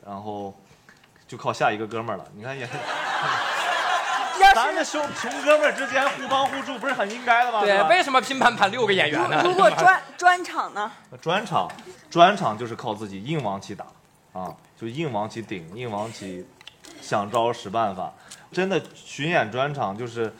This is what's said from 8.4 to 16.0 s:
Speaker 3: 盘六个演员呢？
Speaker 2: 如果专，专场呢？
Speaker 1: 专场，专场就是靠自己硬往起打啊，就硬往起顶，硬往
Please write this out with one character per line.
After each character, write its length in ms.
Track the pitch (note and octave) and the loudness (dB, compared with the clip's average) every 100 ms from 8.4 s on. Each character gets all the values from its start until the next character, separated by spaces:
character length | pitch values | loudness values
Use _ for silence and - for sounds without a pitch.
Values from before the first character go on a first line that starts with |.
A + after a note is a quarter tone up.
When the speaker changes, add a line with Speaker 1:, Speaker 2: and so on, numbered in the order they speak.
| A#3+ A3+ | 2 4
Speaker 3:
盘 140 | G3+ | 0
六 160 | A#3 G#3+ | 2 2
个 80 | |
演 160 | F#3+ D3+ | 2 2
员 100 | D3+ - | 2 0
呢？ 120 | D3+ | 4
Speaker 2:
如 80 | F4+ F4+ | 4 6
果 140 | F4 | 6
专， 280 | C4 E4+ F#4 - - | 8 6 6 2 2
专 300 | - F4+ E4+ | 4 4 0
场 260 | D#4+ F#3+ G3 | -6 -6 -4
呢？ 160 | G#3+ - - B2 | -6 -8 -20 -10
Speaker 1:
专 240 | D#3+ F#3 | -2 -2
场， 240 | A3+ C#3 F2+ - - - - | 0 -2 -2 -6 -18 -20 -2
专 280 | E3+ F3 G3+ | 8 8 8
场 180 | C#3+ G#2+ | 0 -2
就 120 | A#2 | -6
是 80 | A2+ | -6
靠 180 | B2 | -6
自 140 | G2+ G#2+ | -6 -8
己 160 | F#2+ | -10
硬 180 | A2 D#3+ | -6 -4
往 160 | A2 G2 | -4 -6
起 140 | - | -10
打 120 | G2 - - _ _ _ | -14 -16 -20 _ _ _
啊， 220 | F#2 F2+ D#2 _ - | -12 -10 -12 _ -12
就 80 | A2+ | -10
硬 240 | B2 D#3+ | -6 -4
往 160 | G#2+ G#2+ | -4 -4
起 140 | A2+ | -8
顶， 260 | G2+ G2 E2 G2+ | -10 -10 -12 -12
硬 140 | B2 | -8
往 220 | G2+ | -6